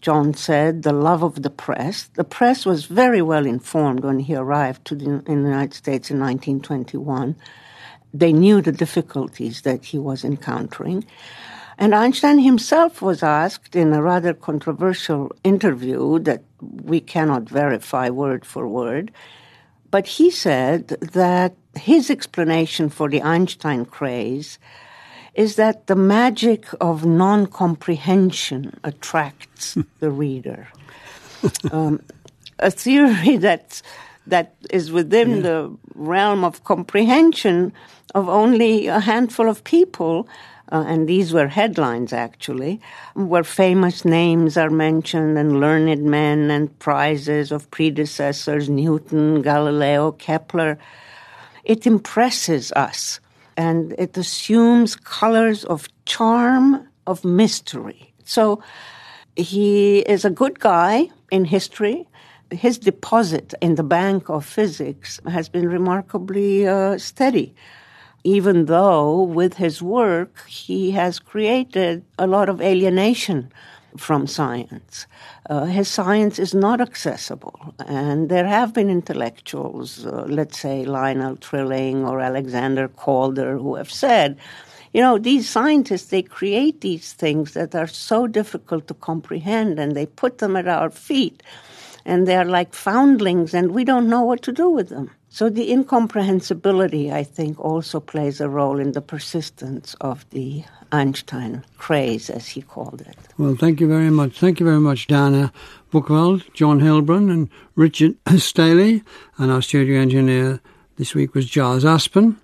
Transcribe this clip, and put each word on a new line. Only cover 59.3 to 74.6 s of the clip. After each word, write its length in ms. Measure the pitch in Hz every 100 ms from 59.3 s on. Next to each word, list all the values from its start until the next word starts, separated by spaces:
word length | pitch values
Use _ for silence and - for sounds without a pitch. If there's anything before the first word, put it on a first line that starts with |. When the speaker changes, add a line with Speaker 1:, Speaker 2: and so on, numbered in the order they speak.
| -
Speaker 1:
he 640 | 175 196 208 202 202 202
is 240 | - 202
a 60 | 202
good 300 | 175 269 -
guy 500 | 226 170 175 220 339 _ -
in 140 | 190 175
history. 600 | 190 - - 208 277 349 _ - _ -
His 260 | 180 240 233
deposit 760 | 196 190 - 226 202 160 - -
in 140 | 175 160
the 80 |
bank 460 | 151 170 190 196 -
of 160 | 156 143
physics 720 | - 214 156 143 143 - - -
has 240 | 175 160
been 180 | 180 175
remarkably, 1000 | 175 185 185 185 202 185 196 202 196 196
uh, 300 | 196 190 202
steady, 560 | - - 269 233 127 _ - - - - - _ 175
even 400 | 202 190 180 156
though 560 | 165 196 170 147 165
with 340 | 185 165 180 185
his 260 | 175 147
work 640 | 175 233 220 170 175 - -
he 440 | - - 185 190
has 280 | 196 180 180
created 840 | _ 214 214 254 254 190 180 170 - -
a 80 | 190
lot 240 | 196 190
of 120 | 185
alienation 880 | 190 190 190 180 208 233 - 160 127 - - - _ -
from 280 | - 151 139
science. 800 | - 139 120